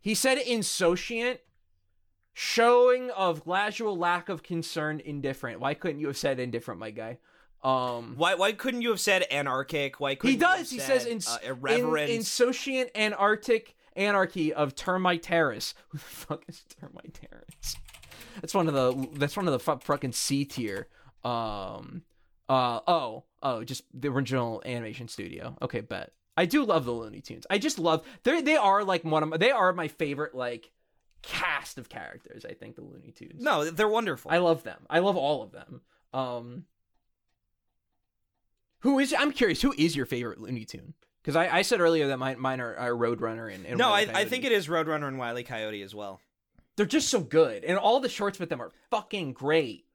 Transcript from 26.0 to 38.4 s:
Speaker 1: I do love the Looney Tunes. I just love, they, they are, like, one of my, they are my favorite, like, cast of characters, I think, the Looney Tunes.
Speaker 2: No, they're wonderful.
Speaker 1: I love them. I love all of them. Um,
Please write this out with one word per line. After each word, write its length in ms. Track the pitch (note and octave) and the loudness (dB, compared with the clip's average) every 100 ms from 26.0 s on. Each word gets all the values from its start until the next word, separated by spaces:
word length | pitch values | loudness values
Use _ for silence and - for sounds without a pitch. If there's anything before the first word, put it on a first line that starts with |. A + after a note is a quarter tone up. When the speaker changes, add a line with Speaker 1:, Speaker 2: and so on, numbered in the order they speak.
| - _ _ - | -10 _ _ 0
Speaker 1:
I 100 | F3 | 2
do 200 | D4 A#3+ | 2 4
love 180 | D#3+ | 2
the 80 | A#2+ | 2
Looney 300 | A#2 A2 G2+ | -6 -8 -14
Tunes. 240 | - - - | -14 -16 -4
I 100 | G#3 | -2
just 200 | C#4 - | 0 0
love, 240 | E3+ D#3+ - - | 2 2 -2 -2
they, 180 | - E4 | 2 2
they 160 | D4 D4+ | 4 4
are, 260 | G3+ G3 | 6 4
like, 220 | G3 F3 E3 | 4 0 2
one 180 | D#3 | 2
of 60 | D#3 | 2
my, 80 | D#3+ | 2
they 140 | A3 | 2
are 200 | C4+ F#3 | 4 2
my 160 | F3+ D#3 | 2 -6
favorite, 480 | - D#3 C#3+ D3 B2+ | -4 -4 -4 -6 -4
like, 360 | B2 A#2+ - _ _ _ _ _ | -6 -6 -14 _ _ _ _ _
cast 560 | - - F3 C#3+ - - | -10 -4 -2 -2 -6 -16
of 100 | - | -14
characters, 560 | A#2 D2+ - - - | -14 -14 -16 -18 -18
I 100 | A2+ - | -16 -16
think, 200 | A2+ - | -18 -18
the 60 | |
Looney 300 | - C3 - | -20 -20 -20
Tunes. 300 | - - D#3 | -20 -20 -4
Speaker 2:
No, 280 | C#4 F3+ D#3+ | 0 0 0
they're 180 | E3 G#3+ | 2 2
wonderful. 440 | G#3+ G#3+ C3 - | 2 0 -4 0
Speaker 1:
I 80 | E3 | 4
love 240 | F3 D#3+ | 4 2
them. 160 | - - - | -2 -16 0
I 100 | D#3+ | 4
love 160 | F#3+ F3 | 4 2
all 280 | C#3 C#3+ | 0 0
of 80 | G#2 | -4
them. 300 | - - B2 _ _ _ | -16 -18 -20 _ _ _
Um, 520 | C3 B2+ A#2+ A#2+ B2+ - _ _ _ _ _ _ _ _ _ _ _ _ _ _ _ _ _ | -4 -4 -6 -10 -16 -18 _ _ _ _ _ _ _ _ _ _ _ _ _ _ _ _ _